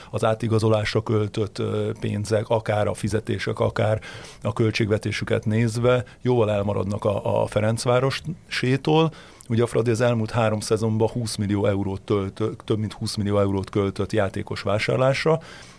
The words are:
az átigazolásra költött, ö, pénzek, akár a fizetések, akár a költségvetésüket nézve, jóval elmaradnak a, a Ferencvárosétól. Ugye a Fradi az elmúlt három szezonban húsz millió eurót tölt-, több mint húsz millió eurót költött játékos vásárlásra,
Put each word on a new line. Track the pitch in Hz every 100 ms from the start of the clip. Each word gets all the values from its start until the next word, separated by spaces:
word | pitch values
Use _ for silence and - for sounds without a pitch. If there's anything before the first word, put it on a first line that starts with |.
| -
az | 107
átigazolásra | 113 110 117 110 110 107 104 -
költött, | - 110 107 - 101 -
ö, | 107 104 104 113
pénzek, | 113 104 101 107 110
akár | 113 - 104 101
a |
fizetések, | 95 107 107 - 104 - 107
akár | 110 - 107 110 - - - -
a | 104
költségvetésüket | - 110 - 107 104 104 - 107 107 -
nézve, | 110 117 113 120 123 120 -
jóval | 123 123 107
elmaradnak | 104 101 101 98 101 107
a, | 101 113 107
a | 110
Ferencvárosétól. | - 110 117 127 123 135 - - 180 - - 127 135 143 156 160 - - - -
Ugye | 117
a | 120
Fradi | - 117
az | 110
elmúlt | 123 120 110
három | 117 110 107
szezonban | 101 110 113 110 110
húsz | 123 113 -
millió | 101 101 107
eurót | 98 98 98
tölt-, | - 104 98 - 107 - -
több | 110
mint | 107
húsz | - 110 -
millió | 101 101
eurót | 98 98 98
költött | 107 98 - 95
játékos | 107 98 - - 104
vásárlásra, | 98 104 - 127 131 135 156 160 - - -